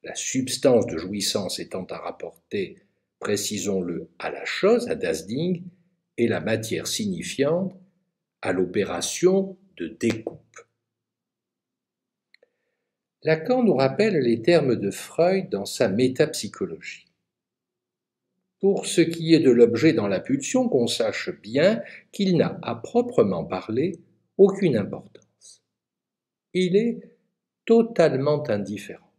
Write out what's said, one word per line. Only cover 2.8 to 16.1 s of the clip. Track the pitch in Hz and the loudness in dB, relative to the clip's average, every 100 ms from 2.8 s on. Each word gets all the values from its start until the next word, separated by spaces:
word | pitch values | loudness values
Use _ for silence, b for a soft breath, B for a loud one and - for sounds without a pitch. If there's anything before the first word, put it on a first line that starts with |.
| _ _ _ _ | _ _ _ _
précisons-le, | - 101 - 107 92 95 87 82 - _ | -4 -4 -4 -6 -4 -4 -4 -8 -10 _
à | 80 | -10
la | - | -8
chose, | - - 196 240 240 | -8 0 2 2 0
à | |
das | - 85 80 | -4 -2 -4
Ding, | - 127 175 180 - _ _ _ _ - | -4 -4 -2 -4 -6 _ _ _ _ -2
et | 117 | 0
la | 98 | 0
matière | - 113 - 82 | -2 -4 -4 -6
signifiante | - - 104 85 - - 139 175 185 - _ _ _ _ _ _ | -6 -4 -4 -4 -8 -2 0 0 -4 -10 _ _ _ _ _ _
à | 92 | -4
l'opération | 90 90 104 95 87 - - 180 196 190 - _ - | -2 0 -2 -2 -4 -6 0 2 2 -2 -10 _ -12
de | 170 | -10
découpe. | - 117 110 - - _ - - _ _ _ _ _ _ _ _ _ _ _ _ _ _ _ _ _ _ _ _ _ _ _ _ _ | -4 -4 -2 -8 -16 _ -20 -20 _ _ _ _ _ _ _ _ _ _ _ _ _ _ _ _ _ _ _ _ _ _ _ _ _
Lacan | 151 160 202 254 | 0 0 2 2
nous | 233 | 4
rappelle | 127 135 - 220 170 | 4 2 2 2 2
les | 120 113 | 2 2
termes | - 170 139 | 4 4 4
de | 107 98 | 0 -2
Freud | - - - 175 190 - | -6 -8 2 2 2 -2
dans | 98 | -6
sa | 101 - 117 | -6 0 0
métapsychologie. | 98 127 | 4 2